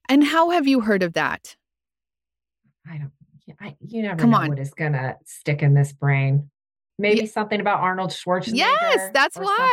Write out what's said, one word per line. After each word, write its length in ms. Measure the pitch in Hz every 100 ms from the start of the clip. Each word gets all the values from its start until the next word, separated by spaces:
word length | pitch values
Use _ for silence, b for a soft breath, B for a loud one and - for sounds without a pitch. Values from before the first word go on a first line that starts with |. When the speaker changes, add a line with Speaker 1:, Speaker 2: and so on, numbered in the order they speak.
| b
Speaker 1:
And 140 | 277
how 260 | 294 320 339
have 160 | 349 269
you 140 | 262
heard 220 | 214 196
of 120 | 180
that? 420 | 160 147 - - - _ _ _ _ _ _ _ _ _ _ _ _ 165
Speaker 2:
I 120 | 151
don't, 140 | 139 - _ _ - -
I, 160 | 202 - 196
you 160 | 226
never 140 | 208 165
Speaker 1:
Come 100 | 233
Speaker 2:
know 60 | 214
Speaker 1:
on. 100 | 156
Speaker 2:
what 100 | 139
is 140 | 139
gonna 420 | - 156 139 131 -
stick 380 | - - - 147
in 100 | 143
this 180 | 143 143
brain. 560 | - 143 139 135 143 143 _ _ _ _ -
Maybe 220 | 202 214
Speaker 1:
Ye- 60 | 214
Speaker 2:
something 320 | 220 214 208
about 200 | 208 196
Arnold 300 | 185 185 185
Schwarzenegger 440 | - 180 180 226 233
Speaker 1:
Yes, 540 | 403 605 679 494 190
that's 220 | 269 302 -
Speaker 2:
or 60 |
Speaker 1:
why. 120 | 392 427 508